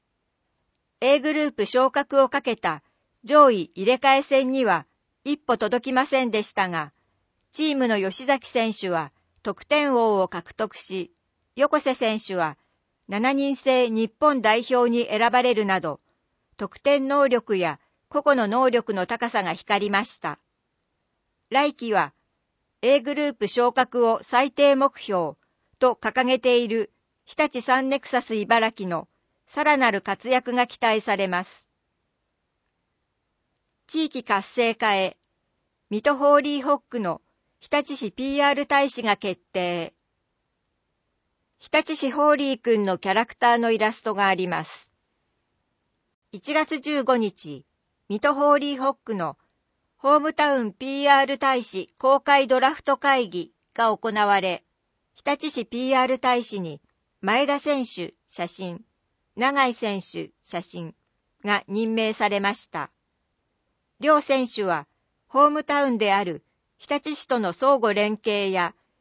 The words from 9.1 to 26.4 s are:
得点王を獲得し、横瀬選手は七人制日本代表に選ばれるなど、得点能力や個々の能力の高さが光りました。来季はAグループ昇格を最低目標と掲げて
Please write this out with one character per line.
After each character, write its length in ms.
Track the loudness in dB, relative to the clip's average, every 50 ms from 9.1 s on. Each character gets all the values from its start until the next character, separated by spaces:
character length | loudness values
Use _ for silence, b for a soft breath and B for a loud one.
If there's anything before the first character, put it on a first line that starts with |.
| _ _ _ _ _ _ -10
得 220 | -10 -10 -8 -4
点 300 | -2 0 0 2 2 2
王 280 | 2 2 2 2 2 0
を 60 | -2
獲 260 | -4 -10 -12 -12 -8
得 220 | -8 -8 -8 -8
し、 360 | -14 -14 -10 -8 -8 -8 -10 _ _ _ _ _ _ _ _ -2
横 220 | -2 0 0 0 0
瀬 160 | 0 -2 -2
選 240 | -2 -2 -2 -2 -2
手 180 | -6 -6 -4
は 200 | -2 -4 -4 -4 _ _ _ _ _ _ _ _ _ _ -8
七 240 | -6 -2 0 0 0
人 240 | 0 0 -2 -2
制 340 | -2 0 2 2 2 2 2
日 180 | 0 -2 -2 -2
本 320 | _ 2 2 2 2 2
代 240 | 2 2 2 2 0 0
表 200 | 2 2 2 2
に 180 | 2 0 -2
選 240 | -2 0 0 0 2
ば 120 | 2 2 2
れ 120 | 2 2
る 100 | 2 0
な 140 | 0 0 -2
ど、 200 | -2 -4 -8 -8 _ _ _ _ _ _ _ _ _ _ _
得 220 | -10 -10 -10 -10 -4
点 280 | 0 2 2 2 2 0
能 200 | 2 2 4 4
力 280 | 2 0 0 0 -2
や 240 | 0 0 -2 -4 -6 _ _ _ _ _ _
個 140 | -6 -2 2
々 100 | 2 2
の 140 | 2 2 0
能 220 | 0 2 2 2
力 240 | 2 0 -2 -2 -4
の 120 | -4 -2
高 240 | -4 -4 -4 -4 -4
さ 120 | -2 -2 -2
が 100 | -2 -6
光 340 | -8 -4 -2 -2 0 0
り 40 | 0
ま 140 | -2 -2 -2
し 140 | -4 -10 -10
た。 200 | -10 -10 -10 _ _ _ _ _ _ _ _ _ _ _ _ _ _ _ _ _ _ _ _ _ _ -2
来 240 | 0 0 0 0 -2
季 180 | -6 -6 -2 0
は 220 | 0 0 -2 _ _ _ _ _ _ _ _ _ _ _ _ _ -4 2
A 180 | 2 2 2
グ 140 | 2 -2 -4
ル 80 | -2 -2
ー 100 | -4 -4
プ 120 | -4 -6
昇 260 | -4 0 0 0 2 2
格 380 | 0 -2 0 0 0 2 2
を 100 | 2 -2 -4
最 280 | 0 0 0 0 0
低 240 | 2 4 4 4 4
目 240 | 4 2 0 _ -2
標 380 | -8 -4 -2 -2 -2 -2 -6 _ _ _ _ _ _ _ _ 2
と 160 | 2 2 2
掲 300 | _ -4 -4 0 0 2
げ 140 | 2 0
て 200 | 2